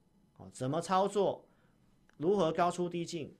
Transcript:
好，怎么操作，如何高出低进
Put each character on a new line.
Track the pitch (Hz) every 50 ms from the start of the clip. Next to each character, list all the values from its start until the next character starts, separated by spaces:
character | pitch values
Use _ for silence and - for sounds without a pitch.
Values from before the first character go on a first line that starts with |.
| _ _ _ _ _ _ _
好， | - 101 95
怎 | - - 127 131
么 | 147 170
操 | 165 - 185 185 196
作， | 190 196 208 190 147 - - - _ _ _ _ _ _ _ _ _ _ _ _ _ _
如 | - 143 180 208
何 | 202 170 160
高 | 160 185 175 175
出 | 170 180 180 170
低 | 170 175 170
进 | - 170 165 131 - - _